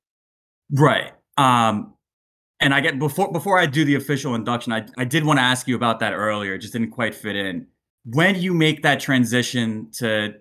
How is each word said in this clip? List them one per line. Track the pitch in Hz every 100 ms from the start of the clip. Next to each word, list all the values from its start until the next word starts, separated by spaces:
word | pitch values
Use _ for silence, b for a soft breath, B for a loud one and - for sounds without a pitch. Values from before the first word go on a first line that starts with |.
| _ _ _ _ _ _ -
Right. | 139 147 104 - - _ -
Um, | 131 120 113 104 - _ _ _ _ _ _ -
and | 147
I | 139
get, | 160 135
before, | 147 160 190
before | 160 196 185
I | 165
do | 143
the | 156 139
official | 139 139 147
induction, | 117 110 117 123
I, | 113 107 -
I |
did | 127 156 151
wanna | 143
ask | 123 127 -
you | 117
about | 120 113
that | 107
earlier. | 92 107 104 98
It | 95
just | 110
didn't | 117 110
quite | - 110
fit | - 107 98
in. | 95 87 - _ _ _ 117
When | 135 185 185
you | 185
make | 170 156 -
that | 156 139
transition | - 131 117 123 120 127 113 107 113
to | - 117 107 104 -